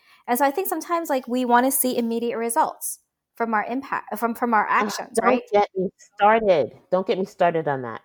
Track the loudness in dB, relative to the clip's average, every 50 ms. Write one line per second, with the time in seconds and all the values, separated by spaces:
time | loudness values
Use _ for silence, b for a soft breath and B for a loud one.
0 | b b b b b b 0 2 2 2 0 0 -4 -4 -4 -6 -4 -4 -4 -4
1 | -2 -2 -4 -4 -4 -2 -2 -2 0 4 4 4 4 4 2 0 0 0 0 -2
2 | -2 -2 -2 -2 -4 -4 -4 -4 -4 -2 0 0 0 0 -2 -8 -10 -12 -12 -12
3 | _ _ _ _ _ _ _ -6 -4 -2 0 -2 -2 -2 -4 -6 -6 -4 -6 -6
4 | -6 -6 -6 -4 -4 -4 -4 -2 -2 2 2 2 2 2 2 0 0 -2 -4 -6
5 | -10 -6 -4 0 2 4 2 2 2 0 2 2 2 2 0 -4 -4 -4 -6 _
6 | _ _ _ 2 4 4 4 4 4 4 4 4 2 0 -4 -12 _ _ -2 0
7 | 0 0 -2 -2 -4 -4 -2 0 0 2 2 0 -2 -2 -2 -4 -4 -8 -10 -12
8 | -16